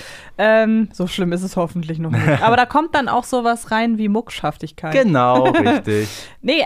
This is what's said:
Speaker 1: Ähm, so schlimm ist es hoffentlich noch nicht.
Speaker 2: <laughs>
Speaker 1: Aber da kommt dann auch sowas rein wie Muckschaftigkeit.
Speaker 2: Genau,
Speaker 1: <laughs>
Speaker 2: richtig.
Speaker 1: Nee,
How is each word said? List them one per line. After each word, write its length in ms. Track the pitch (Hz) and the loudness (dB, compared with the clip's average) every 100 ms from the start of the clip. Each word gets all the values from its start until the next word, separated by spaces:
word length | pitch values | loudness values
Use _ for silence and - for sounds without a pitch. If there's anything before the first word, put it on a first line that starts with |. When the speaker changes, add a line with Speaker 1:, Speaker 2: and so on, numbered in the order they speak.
| - - - - | -20 -20 -12 0
Speaker 1:
Ähm, 500 | 214 220 220 220 214 | 4 4 4 2 0
so 120 | - 180 | -4 -6
schlimm 260 | - 175 | -2 -2
ist 120 | 175 | -2
es 120 | 185 190 | -4 -4
hoffentlich 420 | 170 175 160 165 | -4 -4 -6 -6
noch 100 | 160 | -2
nicht. 140 | - | 0
Speaker 2:
<laughs> 180 | 156 - | 2 2
Speaker 1:
Aber 140 | 220 240 | 4 4
da 100 | 240 | 2
kommt 300 | 294 330 294 | 0 0 -2
dann 120 | 240 | 0
auch 160 | 240 | -2
sowas 460 | - 254 233 233 - | -2 -2 -2 -2 -2
rein 300 | 220 233 220 | -2 0 0
wie 80 | 214 | 0
Muckschaftigkeit. 840 | 214 - - 151 - 160 - 160 | -2 -4 -8 -6 -6 -12 -12 -2
Speaker 2:
Genau, 500 | 269 233 135 123 127 | 2 4 4 4 4
Speaker 1:
<laughs> 80 | - | 4
Speaker 2:
richtig. 580 | 330 240 277 107 107 107 - - - | 2 2 0 0 -2 -2 -10 -18 -8
Speaker 1:
Nee, 240 | 226 311 | -2 0